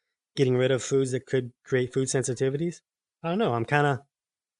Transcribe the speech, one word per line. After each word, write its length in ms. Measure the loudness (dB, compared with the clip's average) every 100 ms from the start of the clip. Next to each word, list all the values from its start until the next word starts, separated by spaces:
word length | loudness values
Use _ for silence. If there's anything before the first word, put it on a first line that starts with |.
| _ _ _ 0
getting 200 | 2 4
rid 140 | 2
of 120 | 0
foods 280 | 0 0 0
that 160 | -4 -2
could 240 | -4 -4 -12
create 280 | -2 -2 0
food 140 | -2 -2
sensitivities, 720 | -2 -2 -2 -2 -2 -6 -8 _ _ _ _
I 60 | -6
don't 80 | -2
know, 160 | 0
I'm 100 | -2
kinda 400 | 0 2 2 0 -6 _ _ _ _